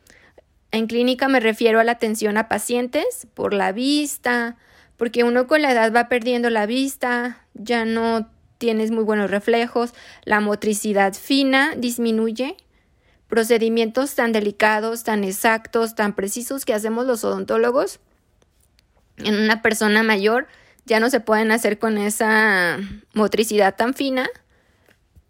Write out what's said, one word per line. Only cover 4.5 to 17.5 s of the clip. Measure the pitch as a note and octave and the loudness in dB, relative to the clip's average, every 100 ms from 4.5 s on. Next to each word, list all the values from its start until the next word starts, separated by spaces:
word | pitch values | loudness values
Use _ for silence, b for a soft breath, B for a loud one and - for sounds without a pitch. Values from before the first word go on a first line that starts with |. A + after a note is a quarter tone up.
| A#3+ b b b b | -8 b b b b
porque | A#3 A#3 | -4 0
uno | A#3+ B3 B3+ | 2 2 2
con | D#4 | 2
la | D4 | 4
edad | A#3+ A3+ | 2 4
va | A#3 A#3 | 2 2
perdiendo | B3 A3+ A#3+ A#3+ | 0 0 0 0
la | A3+ | 0
vista, | G#3 B3 C4+ - B3 A#3+ B3 A#3 _ | 0 0 -2 -4 -4 -2 -4 -10 _
ya | - G#3 A#3+ | -14 -4 -2
no | A3+ A3+ A3+ A3+ A3 _ _ - | 0 0 0 -2 -4 _ _ -6
tienes | A#3 A3 A3 | -2 0 0
muy | A3+ | 0
buenos | G#3+ G#3+ G3 | 0 0 0
reflejos, | G3+ G#3+ A#3 A#3 B3 A#3+ - B B | -2 0 0 0 -2 -4 -6 B B
la | - G#3+ | -2 0
motricidad | G#3 G#3 G#3+ G#3 G#3+ G3 G3 | 0 -2 -2 -2 0 2 2
fina | G3 - C#4 C4+ C4+ D4 D4+ | 0 -2 0 2 2 2 -2
disminuye, | A#3+ A#3+ A#3 A3 A3+ A3 C4+ G4 _ _ _ _ _ _ - | -4 -2 -2 0 -2 -2 -6 -8 _ _ _ _ _ _ -4
procedimientos | A3 A3+ A#3 A3+ A3+ A3+ A#3+ C#4 | 0 2 2 2 0 0 0 -2
tan | - A#3 | 0 0
delicados, | A3 G#3 G3+ G#3+ G#3+ A3 A#3 | 0 -2 0 2 2 -2 -6
tan | - G#3+ | -2 -2
exactos, | F#3+ F#3+ A#3 A3+ - A#3 A3+ | -2 0 0 0 -2 -2 -2
tan | A3+ G#3 | 0 -2
precisos | G#3 G3 A#3+ A#3+ C4+ | -2 -6 -6 -8 -8
que | - | -2
hacemos | G#3+ A3 A3+ | -2 -2 -2
los | C4 A3+ | -2 -2
odontólogos | G3+ G3 F#3+ | -2 -4 -2